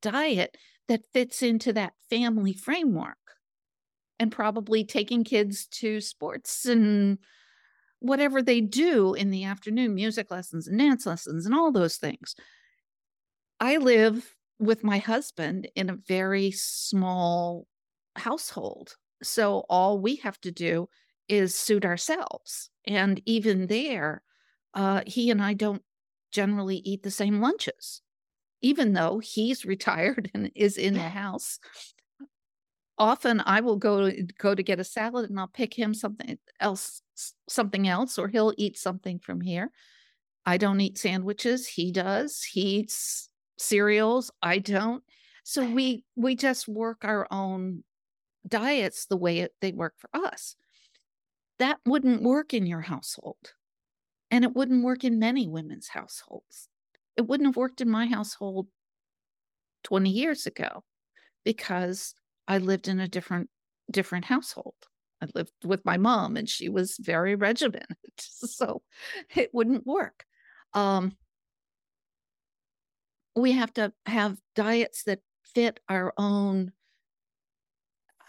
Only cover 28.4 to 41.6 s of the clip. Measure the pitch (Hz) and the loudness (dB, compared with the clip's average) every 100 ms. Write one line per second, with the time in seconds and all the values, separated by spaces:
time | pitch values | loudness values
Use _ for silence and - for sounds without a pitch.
28.4 | _ _ 254 285 226 180 165 208 - 214 | _ _ 2 4 4 4 2 0 -2 -2
29.4 | 233 262 190 190 196 175 185 247 196 202 | 0 -2 -4 -2 -2 0 0 -2 -4 -4
30.4 | 202 - 202 - 196 190 170 196 196 202 | -4 2 0 2 0 0 -2 -6 -8 -8
31.4 | - - - - - _ _ - 285 _ | -10 -12 -16 -20 -20 _ _ -20 -20 _
32.4 | _ _ _ _ _ - 214 269 247 220 | _ _ _ _ _ 2 4 4 2 2
33.4 | - 208 240 208 214 202 196 - 175 - | 4 4 4 2 4 4 2 0 -6 -2
34.4 | 202 196 190 180 180 226 226 247 202 196 | 0 2 0 -2 -2 -4 -4 -4 -4 -6
35.4 | 190 - 226 - 214 214 208 214 - - | -6 -4 -4 -2 -2 -2 -6 -8 -12 -12
36.4 | _ - 208 190 - - _ - - - | _ -4 -2 -2 -8 -14 _ -16 -14 -14
37.4 | - - 202 196 190 180 254 - 202 220 | -4 -2 0 0 2 2 -2 -4 0 2
38.4 | 214 - 202 - 185 185 185 175 - 175 | 2 2 -2 -4 -6 -6 -6 -8 -8 -6
39.4 | 180 170 247 - _ _ _ _ _ _ | -4 -4 -6 -12 _ _ _ _ _ _
40.4 | 180 180 208 196 196 196 190 185 190 208 | 0 2 4 2 0 -2 -2 -2 -4 -2
41.4 | 240 254 | -2 -2